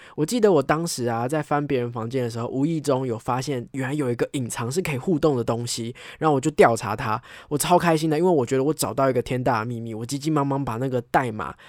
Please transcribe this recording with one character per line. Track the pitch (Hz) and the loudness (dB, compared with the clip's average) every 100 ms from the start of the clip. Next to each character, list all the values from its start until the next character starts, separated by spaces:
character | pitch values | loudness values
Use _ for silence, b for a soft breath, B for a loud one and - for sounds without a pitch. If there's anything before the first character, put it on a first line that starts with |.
| B - | B -4
我 | 156 | -2
记 | 247 | 2
得 | 208 | 4
我 | 160 | 4
当 | 139 156 | 4 0
时 | 170 - | 0 -4
啊， | 120 113 123 | -2 -2 -2
在 | 156 | -2
翻 | 151 147 | 0 -2
别 | 147 135 | 0 -2
人 | 120 | -2
房 | 120 113 | -6 -4
间 | 131 | -2
的 | 120 | -2
时 | 113 | -4
候， | 120 | -4
无 | 131 147 | -2 0
意 | 160 | 0
中 | 147 131 131 | 0 0 0
有 | 110 | -4
发 | - 123 | -2 -4
现 | 123 131 117 | -2 -6 -6
原 | 135 127 | -6 -4
来 | |
有 | 147 131 | -2 -2
一 | 120 | -2
个 | 143 | -2
隐 | 143 117 | -2 -6
藏 | - 120 | -6 -4
是 | 151 | -4
可 | 175 | -4
以 | 135 | -4
互 | 190 156 | 0 2
动 | 160 127 | 2 2
的 | |
东 | 113 117 | 0 -2
西， | 120 - 117 B B B | -2 -6 -8 B B B
然 | 156 | 2
后 | |
我 | 139 | 2
就 | 151 | 0
调 | 151 160 | 6 6
查 | 113 107 110 | 6 -2 -4
它， | 127 110 B B B | -2 -4 B B B
我 | 147 | -4
超 | 156 175 | 4 4
开 | 175 160 | 6 2
心 | 160 | 2
的， | 151 | 2
因 | |
为 | 180 | 4
我 | 165 | 4
觉 | 120 131 | 2 2
得 | |
我 | 135 | 0
找 | 151 117 | 0 -2
到 | 120 135 | 2 2
一 | |
个 | 123 | 2
天 | - 127 | 0 -2
大 | 131 117 | 0 0
的 | 110 | 0
秘 | 117 | -6
密， | 113 | -8
我 | 110 | -8
急 | 120 143 | -6 -4
急 | 147 | 0
忙 | 151 | 0
忙 | 139 139 | 0 0
把 | 139 131 | -2 -4
那 | 135 | -2
个 | 127 | -2
代 | - 156 127 | 0 0 0
码 | 107 71 - | -4 -8 -10